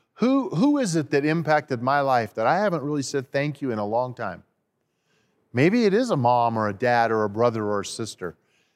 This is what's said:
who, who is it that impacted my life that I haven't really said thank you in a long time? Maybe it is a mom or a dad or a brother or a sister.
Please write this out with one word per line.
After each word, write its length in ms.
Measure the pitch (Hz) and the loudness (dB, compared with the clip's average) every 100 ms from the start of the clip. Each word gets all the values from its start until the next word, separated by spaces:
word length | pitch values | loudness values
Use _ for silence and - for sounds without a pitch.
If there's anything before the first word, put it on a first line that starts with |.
| _ - | _ -2
who, 340 | 240 269 254 | 0 0 0
who 280 | 151 269 285 | 0 2 2
is 180 | 240 165 | 0 -2
it 160 | 147 | 0
that 140 | 143 147 | 0 2
impacted 560 | 160 156 156 147 127 | 0 2 0 0 -4
my 200 | 123 143 | 0 0
life 320 | 139 127 110 | 2 0 0
that 140 | - 113 | -2 0
I 120 | 165 | 2
haven't 240 | 208 170 | 0 -2
really 200 | 139 147 | -4 -4
said 280 | 131 143 131 | -4 -6 -4
thank 300 | 139 147 139 | -4 -4 -4
you 100 | 139 | -6
in 80 | 110 | -4
a 60 | 104 | -2
long 280 | 113 127 | -2 -4
time? 300 | 120 110 85 - _ _ _ _ _ _ _ _ _ _ | -6 -10 -10 -16 _ _ _ _ _ _ _ _ _ _
Maybe 320 | 120 156 233 220 | 2 2 4 2
it 80 | |
is 160 | 190 254 | 2 0
a 80 | 165 | 0
mom 400 | 123 123 117 113 | 2 2 2 0
or 100 | 107 | -2
a 60 | |
dad 380 | 98 123 120 117 | 0 0 2 2
or 120 | 113 | 2
a 60 | 107 | 0
brother 340 | 101 120 113 | 0 0 0
or 180 | 104 104 | -2 -4
a 40 | 92 | -6
sister. 500 | - 110 - 90 - _ _ _ | -8 -10 -10 -12 -12 _ _ _